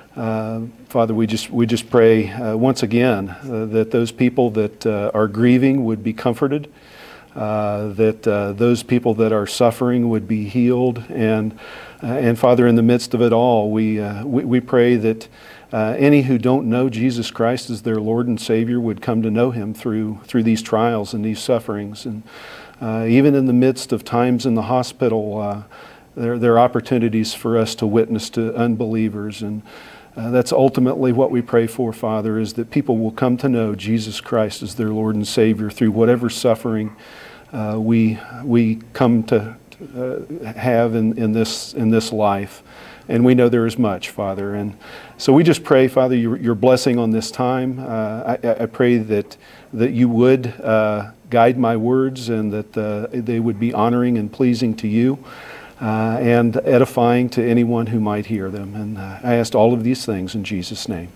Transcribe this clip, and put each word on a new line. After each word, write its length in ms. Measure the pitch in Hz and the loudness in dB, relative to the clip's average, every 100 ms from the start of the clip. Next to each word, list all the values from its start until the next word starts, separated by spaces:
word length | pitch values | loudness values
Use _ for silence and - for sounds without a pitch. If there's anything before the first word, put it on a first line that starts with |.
| - - | -18 -8
uh, 460 | 113 110 110 113 117 - - | -4 -4 -6 -8 -10 -14 -6
Father, 240 | 127 113 | 0 0
we 140 | 110 110 | 2 0
just, 240 | 110 - | -2 -4
we 160 | 120 113 | -2 0
just 200 | 117 - | 0 2
pray, 400 | 123 113 110 98 | 6 6 6 2
uh, 260 | 107 113 110 | -6 -6 0
once 240 | 127 131 | 0 0
again, 480 | 110 117 127 101 98 | 0 2 2 0 -4
uh, 380 | 87 135 113 110 | -10 -10 -6 -2
that 240 | 113 110 | -2 0
those 200 | 123 117 | 0 -2
people 380 | - 123 120 123 | 0 0 2 0
that, 360 | 110 104 - 113 | 0 -4 -4 -4
uh, 240 | 104 104 | -2 -2
are 140 | 107 107 | 0 -2
grieving 580 | 104 123 123 135 135 113 | 2 2 4 2 0 -2
would 180 | 110 | -4
be 100 | 113 | -4
comforted, 580 | 110 127 113 139 147 143 - - - - - - | -4 -2 0 -2 -2 -8 -18 -20 -20 -20 -20 -16
uh, 540 | 135 107 107 104 104 107 | -8 -4 -2 -2 -4 -4
that, 340 | 98 110 110 113 | 0 0 2 0
uh, 240 | 104 101 | 0 0
those 320 | 101 120 120 | 0 2 2
people 300 | - 120 120 | 0 0 2
that 180 | 110 110 | 2 2
are 160 | 107 101 | 2 0
suffering 600 | - 120 117 123 123 117 | 2 2 2 0 0 0
would 180 | 110 95 | -2 -2
be 160 | 107 104 | -4 -2
healed. 480 | 123 120 123 127 117 107 | 0 2 2 0 -2 -8
And, 480 | - 110 110 110 - - - - - | -2 0 0 -2 -8 -16 -18 -20 -12
uh, 40 | 117 | -6
and 300 | 131 120 117 | 0 0 4
Father, 300 | 127 123 123 | 4 6 6
in 80 | 117 | 6
the 60 | |
midst 320 | 117 120 - | 4 2 0
of 80 | 117 | 0
it 100 | 120 | 2
all, 400 | 113 123 113 107 | 4 2 2 0
we, 300 | 107 110 107 | 0 -2 -2
uh, 240 | 101 104 135 | -4 -8 -4
we, 180 | 127 | -4
we 160 | - 123 | 0 -2
pray 380 | 123 127 120 120 | 2 4 4 4
that, 320 | 110 110 - - - - - | 2 -2 -6 -20 -20 -20 -8
uh, 240 | 110 107 123 | -4 -2 2
any 260 | 143 147 | 4 6
who 140 | 131 123 | 4 2
don't 300 | 123 135 123 | 2 2 2
know 220 | 123 131 | 0 0
Jesus 420 | 110 127 120 110 | 0 -2 -2 -4
Christ 380 | - 117 123 - | -2 0 0 -4
as 140 | 107 | -8
their 180 | 113 110 | -4 -2
Lord 260 | 107 117 120 | -2 -2 -2
and 140 | 107 | -4
Savior 400 | - 113 117 120 | -2 -2 0 -2
would 200 | 113 101 | -4 -4
come 200 | - 113 | -4 -2
to 100 | 110 | 0
know 200 | 107 127 | 0 0
Him 220 | 117 104 | -2 -8
through, 460 | 110 123 110 107 107 - | -6 -4 -4 -4 -8 -4
through 180 | 123 | 0
these 180 | 113 110 | 2 0
trials 520 | - 107 117 113 101 | 0 0 0 -2 -4
and 100 | 110 | -6
these 160 | 110 104 | -6 -4
sufferings. 680 | - 117 117 104 104 104 123 | -2 -2 -2 -8 -8 -12 -12
And, 180 | 107 - - - - - - | -12 -14 -20 -20 -20 -20 -12
uh, 240 | 113 110 113 | -6 -4 2
even 260 | 123 143 | 4 4
in 120 | 139 131 | 4 2
the 80 | |
midst 400 | 123 131 127 - | 2 2 0 -4
of 100 | 113 | -6
times 420 | - 120 123 123 123 | -2 0 0 0 0
in 100 | 113 | -2
the 80 | |
hospital, 760 | 104 127 123 - 120 113 107 107 | 0 -2 -2 -2 -2 0 -4 -6
uh, 240 | 104 101 101 - - - _ - | -6 -8 -12 -20 -20 -20 _ -6
there, 200 | 117 120 | -4 0
there 180 | 120 117 | 4 6
are 40 | |
opportunities 720 | 123 120 113 123 113 110 107 | 6 2 -2 0 2 0 -2
for 240 | - 117 113 | -4 -2 0
us 180 | 110 - | 0 -2
to 120 | 110 | 0
witness 420 | 113 113 110 - | 0 0 -2 -4
to 220 | 120 113 113 | -4 -4 0
unbelievers. 840 | 120 113 110 110 110 104 104 101 | 0 0 -2 -2 -2 -4 -10 -10
And, 200 | 104 107 - - - - - - | -8 -10 -12 -20 -20 -20 -18 -10
uh, 120 | 113 | -2
that's 220 | 123 117 | 0 2
ultimately 600 | 156 135 127 127 160 127 | 4 2 4 0 2 0
what 180 | 120 131 | 2 2
we 100 | 123 | 0
pray 260 | 117 120 113 | 0 0 0
for, 260 | 120 117 | -2 -4
Father, 440 | 110 110 110 110 107 | -4 -4 -2 -2 -2
is 140 | 104 120 | -4 -6
that 140 | 113 | -4
people 280 | 147 - 113 | -2 0 0
will 140 | 110 | -2
come 260 | 110 127 123 | -2 0 0
to 100 | 139 | 0
know 260 | 117 110 98 | 0 -2 -4
Jesus 440 | 101 113 107 - | -2 -2 -2 -10
Christ 420 | - 117 107 - | -4 0 0 -4
as 140 | 101 123 | -10 -6
their 140 | 107 | -4
Lord 260 | 107 110 107 | -2 -2 -2
and 100 | 104 | -2
Savior 440 | - 110 107 107 | 0 0 0 -4
through 220 | - 110 | -2 0
whatever 380 | 104 113 120 120 | 2 2 2 -2
suffering, 640 | - 123 110 120 110 107 - - - - - - | -2 0 0 -2 -4 -6 -10 -20 -20 -20 -20 -14
uh, 240 | 127 107 110 | -8 -6 -4
we, 400 | 110 117 110 110 - 123 | 0 2 2 -2 -10 -10
we 380 | 135 120 110 113 - | 0 2 2 -2 -6
come 320 | - 127 117 | 0 4 4
to, 320 | 110 113 110 - - - 143 127 | 2 0 0 -12 -20 -20 -16 -10
uh, 240 | 127 - - 156 113 | -8 -8 -10 -12 -12
have 440 | 113 127 117 117 113 | -6 0 2 2 2
in, 220 | 110 113 | 0 0
in 140 | 110 | 0
this, 420 | 110 110 - - | 0 -2 -4 -10
in 180 | - 110 | -2 2
this 200 | 113 110 | 2 0
life. 500 | 107 104 98 101 - - - - - - | 0 0 0 -6 -14 -20 -20 -20 -18 -4
And 160 | 117 | 2
we 120 | 123 127 | 4 6
know 120 | 120 | 4
there 180 | 120 113 | 4 0
is 120 | 117 | 0
much, 320 | 113 90 - | -2 -2 -8
Father. 460 | - 98 98 101 104 | -6 -6 -4 -6 -6
And 220 | 104 101 - - - - | -8 -10 -18 -20 -20 -4
so 140 | - | 4
we 120 | 139 | 6
just 200 | 170 - | 6 2
pray, 240 | - 135 131 | 4 4 4
Father, 280 | 131 127 127 | 2 2 2
your, 200 | 117 107 | 0 -2
your 200 | 117 107 | -2 2
blessing 440 | 123 127 135 120 | 4 4 2 0
on 120 | 113 | 2
this 200 | 110 110 | 0 -2
time. 480 | - 123 127 127 127 | -4 -2 -2 -4 -6
Uh, 580 | 131 113 107 110 123 127 | -8 -6 -6 -6 -6 -4
I, 40 | 120 | -2
I, 160 | 110 | -2
I 20 | 113 | -2
pray 320 | - 123 120 | 0 2 2
that, 400 | 110 104 - - - - - | 0 -4 -4 -10 -20 -20 -10
that 200 | 113 127 | -2 -2
you 180 | 120 123 | 2 2
would, 380 | 117 123 131 120 - | 4 4 4 0 -6
uh, 500 | - 110 107 104 107 - - | 0 0 0 -2 -6 -14 -2
guide 280 | 120 120 127 | 4 4 4
my 200 | 117 117 | 0 0
words 500 | 117 131 135 131 117 | 0 0 0 -4 -6
and 240 | 110 107 | -4 -2
that, 260 | 107 104 110 | -4 -6 -6
uh, 300 | 107 104 117 | -4 -4 -6
they 280 | 127 113 117 | -6 -4 -2
would 220 | 117 101 | -2 -2
be 120 | 117 | -2
honoring 440 | - 113 123 123 117 | 2 2 2 2 0
and 140 | 104 | -2
pleasing 440 | - 127 117 120 110 | 0 2 2 0 -2
to 120 | 107 | -2
you, 340 | 110 123 139 - - - - - - | 0 0 0 -8 -20 -20 -20 -20 -8
uh, 380 | 110 110 110 117 | -4 -2 -2 0
and 360 | 120 120 120 107 | 2 4 4 0
edifying 720 | - 123 127 - 117 123 123 | 2 4 4 2 2 2 0
to 160 | - | 0
anyone 440 | 117 117 117 117 110 | 2 2 2 0 -2
who 120 | 110 | -2
might 280 | 104 104 104 | -2 -4 -4
hear 220 | 110 95 | -6 -6
them. 260 | 101 98 104 | -8 -10 -10
And, 220 | 104 104 | -10 -10
uh, 200 | 95 95 | -12 -8
I 100 | 123 120 | 0 0
asked 200 | 113 110 | 2 2
all 180 | 113 | 4
of 100 | 120 | 2
these 220 | 117 127 - | 0 -2 -4
things 300 | 98 92 110 | -4 -4 -6
in 80 | |
Jesus' 440 | 92 101 87 110 - | -6 -6 -8 -10 -8
name. 220 | 90 90 | -8 -10